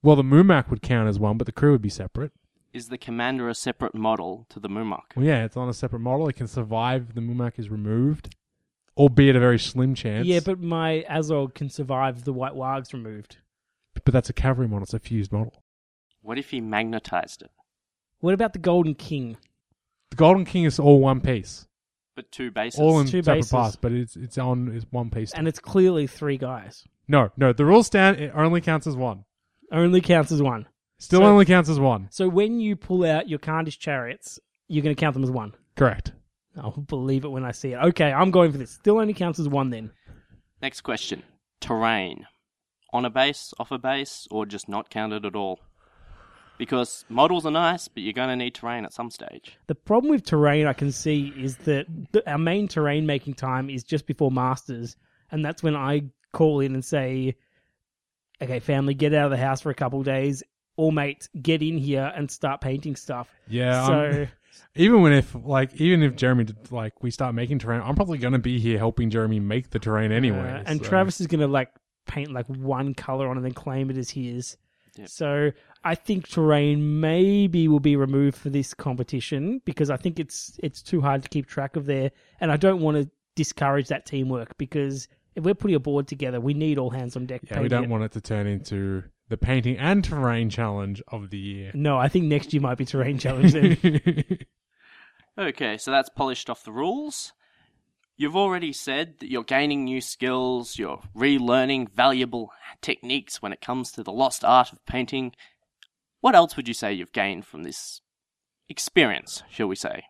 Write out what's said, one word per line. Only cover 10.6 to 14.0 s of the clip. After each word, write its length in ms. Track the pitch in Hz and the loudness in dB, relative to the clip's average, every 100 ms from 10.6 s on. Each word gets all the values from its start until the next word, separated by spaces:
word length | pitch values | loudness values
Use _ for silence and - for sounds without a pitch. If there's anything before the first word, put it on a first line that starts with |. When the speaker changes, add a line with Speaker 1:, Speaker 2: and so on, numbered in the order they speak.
| 170 165 160 160 - | -4 -2 0 -2 -2
Speaker 3:
Azog 440 | 151 151 151 135 | -4 0 0 -2
can 160 | - 143 | -6 -10
survive 540 | - 135 131 135 123 | -8 -4 -2 -2 -2
the 100 | 127 | -6
White 200 | 127 131 | -6 -6
Wargs 380 | 135 131 135 127 | -6 -6 -6 -8
removed. 440 | 131 113 107 - - _ _ _ _ _ - | -12 -12 -14 -18 -20 _ _ _ _ _ 0